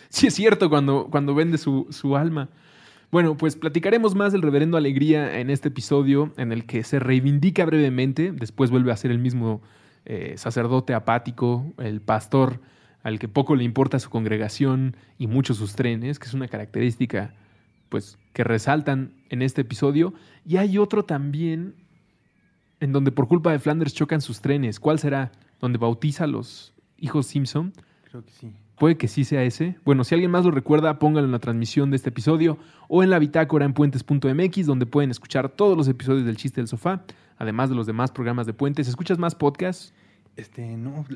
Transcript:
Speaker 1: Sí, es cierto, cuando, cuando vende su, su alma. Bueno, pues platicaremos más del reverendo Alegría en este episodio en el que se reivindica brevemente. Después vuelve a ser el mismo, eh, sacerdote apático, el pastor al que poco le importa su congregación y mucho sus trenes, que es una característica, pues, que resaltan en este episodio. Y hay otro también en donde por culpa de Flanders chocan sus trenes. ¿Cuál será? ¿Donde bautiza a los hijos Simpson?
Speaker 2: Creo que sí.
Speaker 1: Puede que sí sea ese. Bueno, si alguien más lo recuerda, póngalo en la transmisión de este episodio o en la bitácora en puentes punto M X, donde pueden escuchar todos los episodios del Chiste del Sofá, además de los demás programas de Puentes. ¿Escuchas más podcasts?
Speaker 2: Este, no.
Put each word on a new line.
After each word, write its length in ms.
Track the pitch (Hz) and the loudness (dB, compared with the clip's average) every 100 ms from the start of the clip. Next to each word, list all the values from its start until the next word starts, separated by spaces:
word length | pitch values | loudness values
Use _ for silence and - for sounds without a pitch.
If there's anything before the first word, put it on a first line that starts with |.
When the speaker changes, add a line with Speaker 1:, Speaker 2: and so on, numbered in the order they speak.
| - | -12
Speaker 1:
Sí, 200 | - 254 | 2 2
es 60 | |
cierto, 360 | - 214 208 185 | 4 4 4 4
cuando, 380 | 147 139 139 110 | 4 4 2 0
cuando 240 | 147 143 | 0 0
vende 240 | 139 165 160 | 2 2 0
su, 280 | - 135 - | 0 -2 -2
su 260 | - 139 139 | -6 -2 0
alma. 320 | 160 156 135 _ _ - - - _ | 0 -2 -6 _ _ -20 -20 -20 _
Bueno, 260 | 170 165 147 | 2 2 2
pues 200 | 160 - | -2 -2
platicaremos 580 | 160 151 180 226 220 | -4 -2 2 4 4
más 180 | 190 202 | 2 2
del 100 | 196 | 2
reverendo 340 | 156 143 156 165 | 2 2 2 2
Alegría 640 | 143 135 151 151 139 87 | 2 0 2 2 0 -4
en 100 | 123 | -2
este 180 | 139 151 | -2 -2
episodio 640 | 143 - 139 139 139 151 151 | -6 0 2 4 2 0 -4
en 160 | 123 | -6
el 120 | 113 117 | -6 -6
que 180 | 120 | -6
se 140 | 113 143 | -2 -2
reivindica 640 | 127 131 135 143 170 170 | 2 2 2 2 2 2
brevemente. 680 | 160 156 143 127 131 131 175 | 2 2 2 2 0 0 -2
Después 380 | 156 113 - 131 | -4 -6 0 2
vuelve 220 | 127 127 | 4 2
a 40 | 117 | 0
ser 140 | 131 | -2
el 80 | 120 | 0
mismo, 440 | 123 123 117 107 - _ _ _ | 0 -2 -2 -4 -8 _ _ _
eh, 300 | - 107 87 - | -12 -10 -10 -10
sacerdote 560 | - 120 117 131 - | -6 -2 0 0 0
apático, 760 | 120 113 117 - 120 123 120 143 - | -2 0 -2 -2 -4 -2 -2 -4 -8
el 220 | 120 107 | -8 -6
pastor 600 | 101 110 - 139 131 123 - _ _ _ | -2 -2 0 2 2 0 -12 _ _ _
al 160 | 113 110 | -8 -6
que 100 | 110 | -4
poco 260 | 143 135 143 | 0 2 2
le 80 | |
importa 340 | 120 117 135 135 | 2 2 0 0
su 100 | - | -4
congregación 840 | 117 110 107 107 - 139 131 131 - _ - | -4 -2 -2 -4 -2 0 0 -2 -6 _ -8
y 100 | 117 | -2
mucho 260 | 127 135 | 0 0
sus 200 | 110 107 101 | -2 -4 -4
trenes, 420 | 120 113 123 147 | -2 -4 -6 -8
que 80 | - | -8
es 80 | |
una 140 | 131 127 | -8 -8
característica, 840 | 104 104 - 120 117 120 107 101 - _ _ _ _ _ | -10 -8 -2 -2 0 -4 -4 -8 -12 _ _ _ _ _
pues, 300 | 110 - - _ | -10 -10 -16 _
que 100 | - | -4
resaltan 680 | 120 110 - 151 147 135 131 - - | -2 0 0 -2 0 -4 -6 -12 -10
en 100 | 123 | -4
este 200 | 131 139 | -2 -2
episodio. 500 | 113 120 139 143 175 - - _ | -4 -2 0 2 0 -4 -20 _
Y 120 | - 180 | -2 0
hay 180 | 202 196 | 2 2
otro 260 | 208 208 | 0 0
también 680 | 196 143 143 143 165 160 180 - _ _ _ _ _ _ _ _ _ - | -2 -4 -4 -4 -4 -4 -8 -14 _ _ _ _ _ _ _ _ _ -6
en 120 | 139 | -2
donde 200 | 139 139 | 0 2
por 160 | 127 123 | 2 2
culpa 240 | 175 165 | 4 2
de 60 | 151 | 0
Flanders 360 | 139 156 151 | 0 0 -2
chocan 260 | - 147 160 | -2 -2 -2
sus 200 | 139 117 | -4 -4
trenes. 400 | 147 143 123 101 | -2 0 -2 -2
¿Cuál 180 | 151 156 | 0 0
será? 340 | 147 139 131 - _ _ | 0 -4 -6 -10 _ _
¿Donde 180 | 127 127 | -4 -2
bautiza 460 | 117 117 151 143 | -2 -2 -4 -2
a 20 | 156 | -4
los 480 | 117 110 - - _ _ _ | -4 -8 -16 -20 _ _ _
hijos 280 | 143 151 131 | -4 -2 -2
Simpson? 460 | 143 135 147 175 - - _ _ | -2 -2 -4 -6 -10 -20 _ _
Speaker 2:
Creo 140 | 120 | -20
que 80 | 113 | -20
sí. 200 | _ 117 101 _ - | _ -20 -20 _ 2
Speaker 1:
Puede 200 | 151 160 | 2 4
que 100 | 117 | 0
sí 160 | - | -2
sea 180 | 135 143 | 0 0
ese. 360 | 127 - 170 180 - | 0 -2 -4 -2 2
Bueno, 180 | 135 | 2
si 100 | 123 | 2
alguien 160 | 170 180 | 2 2
más 140 | 175 | 4
lo 60 | 180 | 2
recuerda, 480 | 143 - 151 156 151 | 2 2 4 4 2
póngalo 260 | 151 151 | 2 2
en 80 | 139 | 2
la 60 | 123 | 0
transmisión 500 | 127 117 117 - 139 | -2 -4 -2 0 0
de 60 | 135 | 0
este 140 | 131 | -2
episodio 480 | 120 117 160 165 151 - - - | -4 0 2 2 0 -10 -20 -2
o 140 | 180 | 4
en 60 | 190 | 4
la 100 | 180 | 4
bitácora 460 | 147 160 156 156 | 2 2 2 2
en 80 | 143 | 2
puentes 320 | 127 143 131 | 2 2 0
punto 240 | - 143 135 | -2 0 0
M 160 | 139 | 0
X, 220 | 185 190 160 | 0 0 0
donde 180 | 131 | 0
pueden 260 | 120 147 139 | 0 0 0
escuchar 380 | 120 - 139 135 | -4 -6 -4 -2
todos 300 | - 208 175 | 0 2 4
los 100 | 135 | 2
episodios 380 | 127 131 135 120 | 0 0 0 0
del 100 | 110 | -4
Chiste 240 | 135 - | -6 -6
del 80 | 117 | -6
Sofá, 360 | 117 170 190 190 - _ - | -4 -4 -4 -8 -20 _ -10
además 320 | 113 107 131 | -6 -2 0
de 40 | 127 | 0
los 100 | 110 | -2
demás 240 | 113 127 | -2 -4
programas 360 | - 120 123 113 | -4 -4 -4 -4
de 60 | |
Puentes. 340 | 110 139 143 131 | -4 -4 -2 -4
¿Escuchas 300 | 123 170 180 | -4 -4 -2
más 160 | 170 | -2
podcasts? 600 | - 143 143 180 180 - _ _ _ _ - | 0 0 0 -4 -6 -12 _ _ _ _ -20
Speaker 2:
Este, 400 | 107 - 117 113 | -18 -14 -10 -10
no. 300 | 123 143 139 | -10 -10 -12